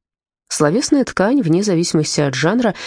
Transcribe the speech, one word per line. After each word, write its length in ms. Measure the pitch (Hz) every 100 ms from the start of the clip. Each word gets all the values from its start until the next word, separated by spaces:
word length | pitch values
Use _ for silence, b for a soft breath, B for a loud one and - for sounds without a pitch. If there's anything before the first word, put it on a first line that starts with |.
| _ _ _ _ _ -
Словесная 460 | 147 208 - 285
ткань, 380 | 240 - 196 277
вне 220 | 165 170
зависимости 580 | 208 165 175 160 151 -
от 120 | 143
жанра, 420 | 131 156 240 233 B